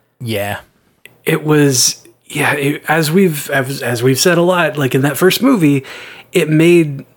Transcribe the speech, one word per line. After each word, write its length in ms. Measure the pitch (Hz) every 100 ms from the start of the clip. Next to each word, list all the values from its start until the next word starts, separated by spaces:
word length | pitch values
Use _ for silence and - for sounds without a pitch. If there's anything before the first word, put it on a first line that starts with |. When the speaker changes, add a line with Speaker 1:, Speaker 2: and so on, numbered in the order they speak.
| _ -
Speaker 1:
Yeah. 400 | 120 104 101 101 - _ _ _ - _
Speaker 2:
It 180 | - 160
was, 640 | 151 151 143 127 - - - _ -
yeah, 280 | 147 131
it, 280 | 143 139 151 -
as 220 | 160 151
we've, 400 | 180 185 147 -
as, 320 | 139 131 135
as 200 | 123 120
we've 140 | 127 127
said 200 | 185 170
a 40 |
lot, 340 | 175 180 156 143
like, 160 | 131
in 80 | 135
that 140 | 143 135
first 260 | 180 -
movie, 420 | 254 240 151 139 - - - - -
it 160 | 180 156
made 560 | 156 165 175 156 139 -